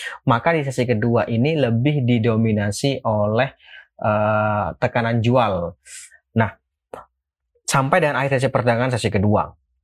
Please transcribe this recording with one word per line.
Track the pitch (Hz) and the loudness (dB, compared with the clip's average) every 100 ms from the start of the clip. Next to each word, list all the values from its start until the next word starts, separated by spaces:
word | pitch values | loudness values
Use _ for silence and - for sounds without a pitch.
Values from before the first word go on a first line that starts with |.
| - - - | -14 -4 0
maka | 120 170 | 2 2
di | 165 139 | 0 0
sesi | 127 123 | -2 0
kedua | 107 117 117 - | 0 2 0 0
ini | 113 139 | 0 2
lebih | 160 120 117 143 147 | 2 0 2 2 2
didominasi | 120 120 117 110 113 104 104 - 143 131 113 | 2 2 2 2 2 0 -2 -2 -2 -2 -2
oleh, | 107 104 113 135 - - - - - | -2 0 0 -2 -6 -20 -20 -20 -6
eh, | 113 107 107 107 110 104 90 | -2 0 0 0 0 -2 -4
tekanan | 73 - 120 113 117 | -4 -4 -2 0 0
jual. | 113 127 110 90 85 - - - - _ _ | 2 2 2 -2 -6 -10 -20 -20 -20 _ _
Nah, | 113 107 - _ _ _ - - _ _ _ _ _ | -2 -2 -4 _ _ _ -20 -20 _ _ _ _ _
sampai | - 143 135 180 | -2 0 2 2
dengan | 147 131 | 2 0
akhir | 139 131 | -2 0
sesi | 131 | 0
perdagangan | - 120 117 131 | 0 0 0 0
sesi | 117 110 | -2 -2
kedua. | 101 104 104 78 - _ _ | 0 2 0 -2 -10 _ _